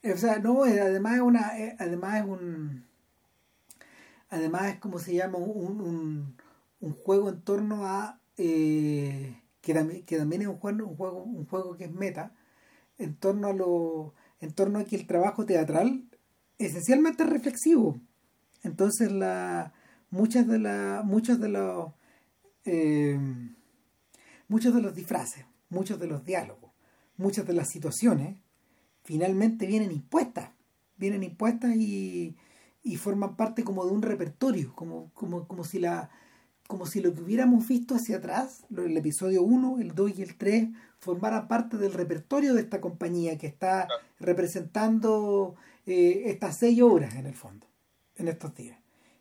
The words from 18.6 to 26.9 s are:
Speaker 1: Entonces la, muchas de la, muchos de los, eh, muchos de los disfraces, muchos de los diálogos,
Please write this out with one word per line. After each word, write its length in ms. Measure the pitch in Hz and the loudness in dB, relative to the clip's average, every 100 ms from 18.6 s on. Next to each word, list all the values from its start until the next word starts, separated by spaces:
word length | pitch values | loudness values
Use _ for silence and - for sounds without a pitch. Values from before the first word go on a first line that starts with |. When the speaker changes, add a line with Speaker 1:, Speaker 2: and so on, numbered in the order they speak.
Speaker 1:
Entonces 480 | - 151 196 220 220 | -10 0 0 2 0
la, 640 | 196 190 185 180 175 156 _ _ _ _ | 0 -2 -2 -4 -6 -8 _ _ _ _
muchas 360 | 180 220 240 233 | 0 2 4 4
de 120 | 220 | 2
la, 420 | 214 202 196 202 | 0 -2 -4 -4
muchos 360 | 208 208 233 240 | 2 2 4 2
de 80 | 214 | 2
los, 420 | 196 190 180 160 - _ _ _ _ _ _ | -2 -2 -4 -8 -12 _ _ _ _ _ _
eh, 540 | - 170 156 151 147 143 135 123 120 - _ _ _ _ _ _ _ - _ | -2 0 2 2 2 0 -2 -6 -12 -16 _ _ _ _ _ _ _ -20 _
muchos 260 | 220 240 233 | 2 4 4
de 60 | |
los 120 | 202 | 2
disfraces, 520 | 170 - - - - - _ _ | -6 -4 -4 -4 -12 -18 _ _
muchos 300 | 175 190 180 | -4 -4 -4
de 80 | 165 | -6
los 160 | 147 | -6
diálogos, 480 | 131 180 107 - - _ _ | -4 -4 -4 -14 -20 _ _